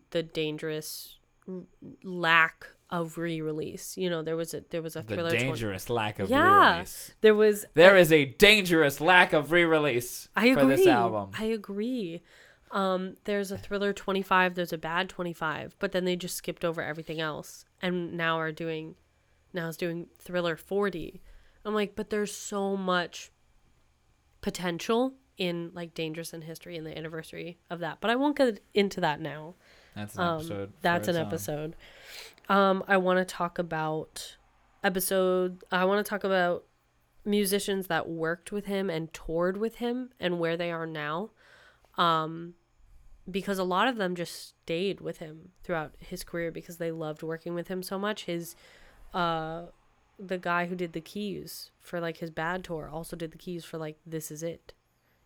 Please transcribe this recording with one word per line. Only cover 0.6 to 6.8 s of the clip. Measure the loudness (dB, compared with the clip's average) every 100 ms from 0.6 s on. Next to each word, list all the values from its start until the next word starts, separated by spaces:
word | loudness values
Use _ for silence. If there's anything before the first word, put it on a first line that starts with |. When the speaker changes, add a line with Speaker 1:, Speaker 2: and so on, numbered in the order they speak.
| -6 -6 -8 -12 -14 -20 _ _ -14
Speaker 1:
r-, | -14 -14 _ -20 -16
lack | -10 -2 4 6 6 0 -20 _ -8
of | -6 -6 -6
re-release. | -6 -4 -4 -4 -6 -10 -12 -4
You | -2
know, | -2
there | -2 -4
was | -4 -8
a, | -8
there | -8
was | -8 -10
a |
Speaker 2:
The | -6 -4
Speaker 1:
Thriller | 0
twenty, | 0 0
Speaker 2:
dangerous | -2 -4 -6 -4
lack | -2 -2 -2
of | 0
Speaker 1:
Yeah. | 4 6 8 8
Speaker 2:
re-release. | 4